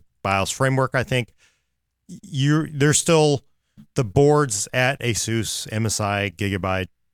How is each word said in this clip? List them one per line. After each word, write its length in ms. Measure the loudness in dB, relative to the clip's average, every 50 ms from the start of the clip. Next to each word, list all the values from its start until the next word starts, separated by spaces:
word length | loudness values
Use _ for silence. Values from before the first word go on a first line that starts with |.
| -12 _ _ _ -2
bios 280 | 0 0 0 0 0
framework, 420 | -2 0 0 0 2 0 0 0 -2
I 80 | -2 -2
think. 280 | -2 -2 -2 -2 -4 _ _ _ _ _ _ _ _ _ _ _ _ _ _ _ -20
You're, 600 | -20 -18 -16 -10 -4 -2 0 2 2 0 0 -2
they're 240 | -2 0 2 2 2
still, 480 | 2 2 2 4 4 4 4 2 0 -4 _ _ _ _ _ _ -20 -20 _ -4
the 100 | -4 -4
boards 640 | 0 2 4 6 6 6 4 2 0 -2 -6 -6 -4 -2
at 280 | 0 0 0 0 -2
Asus, 680 | -2 -4 -2 -2 -4 -4 -2 -2 -4 -4 -6 -8 -8 -6 -4
M 140 | -4 -2
S 140 | -2 -2 -2
I, 300 | -2 -2 -2 -2 -2 -4
Gigabyte, 580 | -4 -4 -4 -4 -2 -2 -2 -2 -2 -2 -4 -6 _ _ _ _